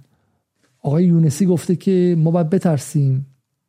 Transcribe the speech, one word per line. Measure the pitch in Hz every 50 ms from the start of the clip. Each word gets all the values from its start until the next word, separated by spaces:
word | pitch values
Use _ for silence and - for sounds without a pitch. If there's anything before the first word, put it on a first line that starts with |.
| - _ _ _ _ _ _ _ _ _ _ _ _ _ _ _
آقای | - 143 143 170 185
یونسی | 175 170 165 160 151 - - 202
گفته | 180 180 151 - - 180
که | 151 - 196 190 180 180 180 175
ما | 160 156 165
باید | 165 180 165 156
بترسیم | 196 185 - 180 156 127 - - - 151 139 135 131 131 139 - _ _ _ _ _ _ _